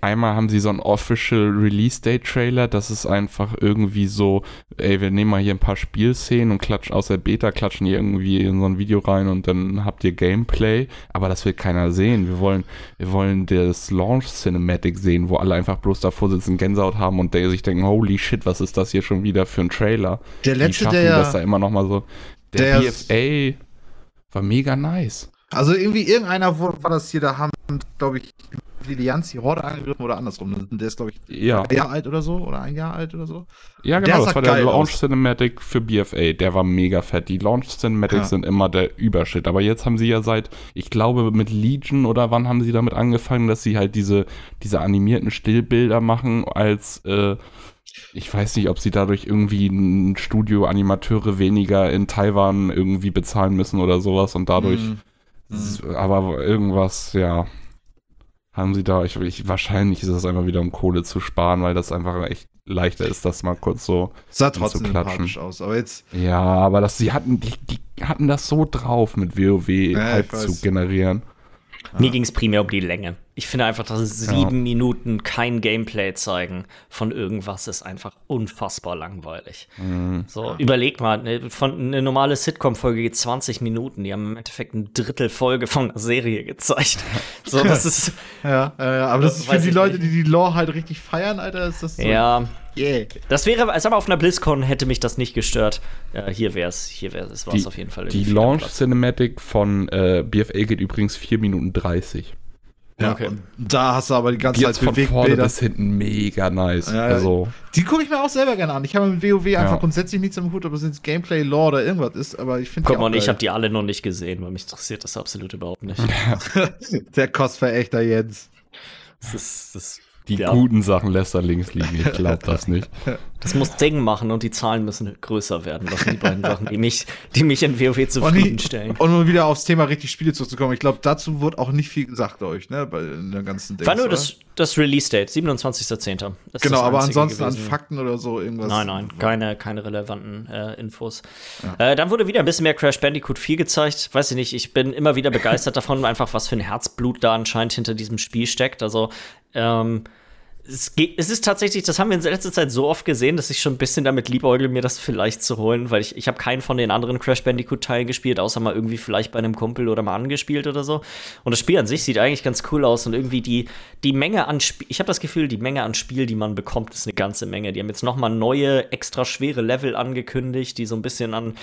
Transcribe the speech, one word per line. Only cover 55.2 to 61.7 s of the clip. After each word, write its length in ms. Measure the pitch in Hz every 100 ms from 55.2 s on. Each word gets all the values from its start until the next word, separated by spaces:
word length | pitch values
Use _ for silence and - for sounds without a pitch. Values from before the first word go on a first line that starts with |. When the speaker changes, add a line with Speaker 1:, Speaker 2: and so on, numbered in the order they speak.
| _ - -
Speaker 1:
s-, 320 | 107 104 -
Speaker 2:
Mhm. 120 | - 85
Speaker 1:
aber 460 | 95 98 92 69
irgendwas, 720 | 78 107 101 95 95 - -
ja, 340 | 98 87 87 - - - - _ _ _ _ _ _ _
haben 220 | - 95
sie 80 | 98
da, 220 | 95 92
ich, 120 | 87 -
ich, 300 | 90 - 98
wahrscheinlich 560 | 95 - 98 101 90
ist 60 | 95
es 160 | 90
einfach 200 | 90 90
wieder, 160 | 90 87
um 120 | 87
Kohle 320 | - 92 87
zu 160 | - 92
sparen, 420 | - - 87 90
weil 100 | 90